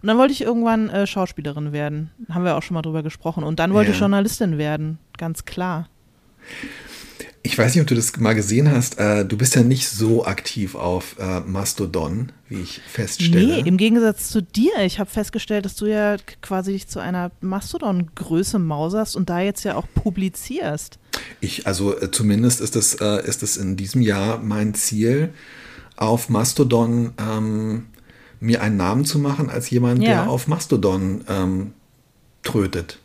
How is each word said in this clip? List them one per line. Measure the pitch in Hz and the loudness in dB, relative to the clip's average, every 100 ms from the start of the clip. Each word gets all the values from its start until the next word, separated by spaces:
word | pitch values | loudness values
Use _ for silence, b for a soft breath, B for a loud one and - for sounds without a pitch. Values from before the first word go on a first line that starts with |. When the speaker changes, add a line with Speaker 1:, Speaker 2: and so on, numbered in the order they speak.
Speaker 1:
und | 196 | 2
dann | 226 | 4
wollte | 262 | 4
ich | 269 | 4
irgendwann, | 262 233 233 226 214 | 0 0 2 2 0
äh, | 185 202 | 0 -2
Schauspielerin | - 180 - 147 143 151 | -2 -4 -4 -8 -6 -6
werden. | 147 147 151 160 _ 233 | -4 -4 -4 -8 _ -8
Haben | 170 | -2
wir | 180 147 | 0 0
auch | |
schon | - | -2
mal | 170 | -6
drüber | 160 160 | -4 -4
gesprochen. | 151 - 160 165 151 | -6 -6 -6 -4 -4
Und | 165 | -2
dann | 170 | 2
wollte | 196 208 | 4 4
ich | 190 | 4
Speaker 2:
Ja. | |
Speaker 1:
Journalistin | 202 202 202 - 208 151 | 2 2 2 0 0 0
werden, | 151 151 156 160 _ - | -2 -2 -4 -8 _ -10
ganz | 165 160 - | -8 -8 -10
klar. | - 180 165 165 _ _ _ _ _ B B B B B B B B B B | -6 -4 -4 -8 _ _ _ _ _ B B B B B B B B B B
Speaker 2:
Ich | - - | -6 2
weiß | 113 | 4
nicht, | 165 | 4
ob | 151 | 4
du | 117 | 2
das | 110 - | 2 0
mal | 113 110 | 2 2
gesehen | 101 110 147 | 2 4 6
hast. | 135 120 - | 4 2 0
Äh, | 104 104 98 | 2 2 2
du | 104 | 0
bist | 127 - | 2 4
ja | |
nicht | 120 131 - | 4 4 0
so | 98 110 113 - | 0 2 4 2
aktiv | 101 - - 98 71 | -4 -6 -6 -6 -4
auf, | 87 92 - - | -2 -2 -4 -8
äh, | 95 92 | -4 -4
Mastodon, | 90 95 98 - 95 85 78 95 127 - _ | -4 -4 -4 -4 -2 -2 -2 -4 -6 -10 _
wie | - | -10
ich | 90 - - | -10 -12 -12
feststelle. | - 104 - 170 170 214 | -6 -6 0 4 6 6
Speaker 1:
Nee, | 330 156 | 4 2
im | 185 | 4
Gegensatz | 214 233 226 202 - | 6 6 4 2 -2
zu | 220 | -2
dir. | 175 - 269 453 | -2 2 2 2
Ich | 190 - | -2 -2
hab | - | -6
festgestellt, | - 208 233 - 208 | -4 -4 -6 -4 -4
dass | 196 - | -4 -4
du | 208 | -2
ja | 214 208 202 | 0 0 -2
k-, | - - | -6 -20
quasi | - 190 190 | -6 -4 -2
dich | 196 - | -6 -6
zu | - | -10
einer | - 180 180 - | -6 -4 -6 -6
Mastodon-Größe | 185 190 - 339 262 180 170 - 170 160 190 214 | -6 -6 -6 -6 -2 0 -2 -6 -2 0 0 0
mauserst | 165 151 156 202 220 - | 0 -2 -2 -2 -2 -2
und | 180 | -2
da | 175 | 0
jetzt | 196 196 | -2 -2
ja | 208 - | -4 -4
auch | - - | -4 -2
publizierst. | - 185 190 - - 269 339 151 - - B B B B | -2 -2 -4 -4 -10 -6 -4 -6 -8 -18 B B B B
Speaker 2:
Ich, | - - - | -6 -4 -4
also, | 92 101 98 | 0 0 0
äh, | 101 | -2
zumindest | - 107 101 120 120 | 0 2 4 4 2
ist | 110 - | 0 0
es, | 104 - | 0 0
äh, | 107 104 - | 0 0 -2
ist | 104 | -4
es | 101 - | -4 -4
in | 95 95 | -2 -4
diesem | 98 127 | -2 2
Jahr | 113 101 98 113 | 4 4 0 -2
mein | 110 104 107 | -2 0 0
Ziel, | 104 - 110 110 135 160 B B B B B B - | -2 -2 0 2 2 0 B B B B B B -4
auf | 110 120 - | 0 2 2
Mastodon, | 107 117 - 135 117 117 117 117 117 | 0 0 2 4 4 4 2 0 -4
ähm, | 107 107 110 107 110 110 117 - B B B B | -4 -2 -2 -2 -2 -4 -6 -20 B B B B
mir | 113 117 | 0 2
einen | 104 104 | 2 2
Namen | 90 113 139 | 2 2 2
zu | 151 | 0
machen | 143 139 143 | 0 0 -2
als | - 123 | -4 0
jemand, | 123 120 123 | 2 4 4
Speaker 1:
Ja. | 226 196 | 4 4
Speaker 2:
der | 190 | 2
auf | 123 - | 0 0
Mastodon, | 151 - 131 98 95 95 98 - | -2 0 2 2 2 0 -4 -4
ähm, | 98 92 95 101 - _ _ _ _ _ _ | -2 0 0 -4 -10 _ _ _ _ _ _
trötet. | - - 95 90 82 - | -4 0 0 -2 -8 -14